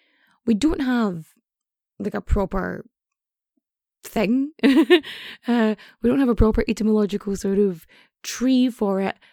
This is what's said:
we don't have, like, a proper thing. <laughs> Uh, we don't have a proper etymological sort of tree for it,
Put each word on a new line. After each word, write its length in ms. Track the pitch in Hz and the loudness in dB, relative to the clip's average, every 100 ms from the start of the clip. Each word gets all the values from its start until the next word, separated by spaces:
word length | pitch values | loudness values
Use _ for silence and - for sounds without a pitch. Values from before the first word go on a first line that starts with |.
| _ _ _ _ | _ _ _ _
we 100 | - | -2
don't 260 | 208 302 330 | 0 0 0
have, 480 | 254 247 214 170 156 _ _ _ _ _ _ - | -2 0 -2 -4 -12 _ _ _ _ _ _ -10
like, 140 | 202 | -8
a 60 | 208 | -8
proper 640 | - 208 190 190 180 - - _ _ _ _ _ _ _ _ _ _ _ | -2 0 0 -4 -6 -8 -14 _ _ _ _ _ _ _ _ _ _ _
thing. 500 | - 233 196 254 285 - | -8 -4 0 0 -2 0
<laughs> 0 | 269 269 269 339 - - - - - | 4 4 4 2 2 -16 -18 -12 -2
Uh, 280 | 240 220 214 - _ | 0 0 -2 -10 _
we 60 | 233 | 0
don't 100 | 269 | 2
have 100 | 254 | 2
a 60 | |
proper 300 | 226 220 220 - | 4 2 2 -2
etymological 720 | 208 220 214 208 202 202 196 | -2 0 2 0 -4 -6 -6
sort 220 | 196 196 | -2 0
of 280 | 202 165 - _ _ _ | 0 -2 -14 _ _ _
tree 480 | - - 254 262 254 | -14 -4 0 2 0
for 300 | 226 202 190 | -2 -2 -2
it, 160 | 190 - _ | -4 -6 _